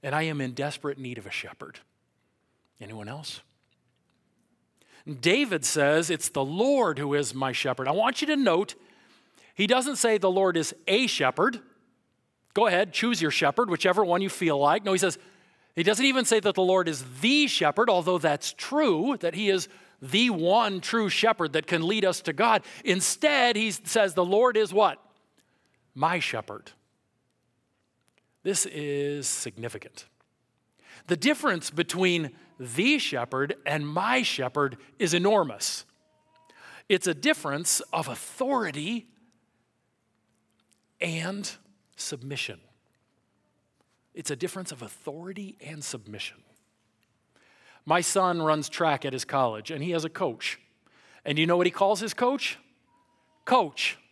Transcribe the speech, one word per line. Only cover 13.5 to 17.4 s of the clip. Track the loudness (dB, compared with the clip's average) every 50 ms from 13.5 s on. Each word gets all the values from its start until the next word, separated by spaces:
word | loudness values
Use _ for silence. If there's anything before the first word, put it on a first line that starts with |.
| 4 2 0 0
whichever | 0 2 2 2 4 4 4
one | 2 2 0
you | 0 -2
feel | -4 -2 0 0 2 4
like. | 4 4 4 4 2
No, | 0 0
he | 2
says, | 0 0 -2 -4 -14 -20 _ _ _ _ _ _ _ _ _
he | 0 2
doesn't | 2 2 4 2
even | 2 2 2 2
say | 4 2 4
that | 4 2 2
the | 2 4
Lord | 4 4 4 2
is | 0 -2 -6 -8 -12 -8 0 2
the | 4 4 4